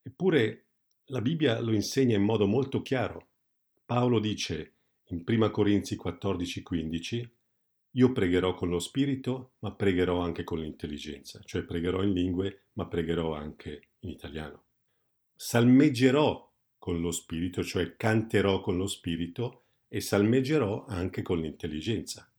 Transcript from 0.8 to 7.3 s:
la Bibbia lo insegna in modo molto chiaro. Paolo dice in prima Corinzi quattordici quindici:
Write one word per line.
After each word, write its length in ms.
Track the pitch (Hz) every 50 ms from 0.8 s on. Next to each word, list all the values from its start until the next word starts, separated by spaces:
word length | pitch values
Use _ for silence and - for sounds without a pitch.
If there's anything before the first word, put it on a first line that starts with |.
| _ _ _ _ _
la 160 | _ 131 127
Bibbia 380 | 104 139 165 156 151 127 113 117
lo 140 | 117 113 113
insegna 420 | 104 101 - - 135 135 120 110
in 80 | 101 101
modo 220 | 104 113 104 104
molto 360 | 98 107 131 135 131 - 113
chiaro. 480 | - - 131 127 107 87 82 82 - _ _ _ _ _ _ _ _ _ _ _ _
Paolo 340 | - 123 123 123 123 120 110
dice 540 | 104 110 101 - - - 85 78 78 - _ _ _ _ _ _ _ _
in 140 | 90 85 -
prima 260 | - 117 110 110 104
Corinzi 460 | - - 104 104 101 98 95 - 104
quattordici 680 | - - 92 87 - - 98 95 85 87 85 - 95
quindici: 680 | - - 95 82 78 80 82 85 - - 117 117 120 -